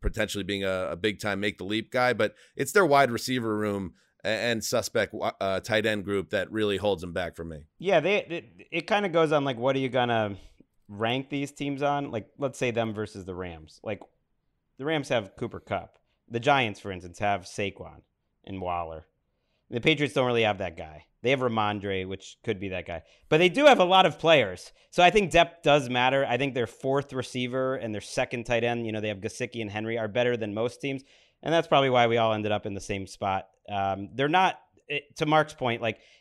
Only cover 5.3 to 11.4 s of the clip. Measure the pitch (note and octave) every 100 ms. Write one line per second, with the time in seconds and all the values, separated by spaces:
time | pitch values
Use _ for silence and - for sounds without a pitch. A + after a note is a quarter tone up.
5.3 | - G2 F#2+ - A2 A2 G#2+ F#2+ G2 D#2+
6.3 | G2+ F2+ A2 G#2 F#2+ G#2 F2+ F2+ E2+ E2+
7.3 | - E2 D2+ D#2 - F3 E3+ D#3+ G3+ -
8.3 | E3+ G#2+ F#2 - E3+ D#3+ G#3 G3+ E3 D#3
9.3 | D3+ C#3 A#2 B2+ C3+ C3+ B2+ A#2+ A2+ G#2
10.3 | G2+ - _ _ _ - G2+ A2+ C3 C3
11.3 | C#3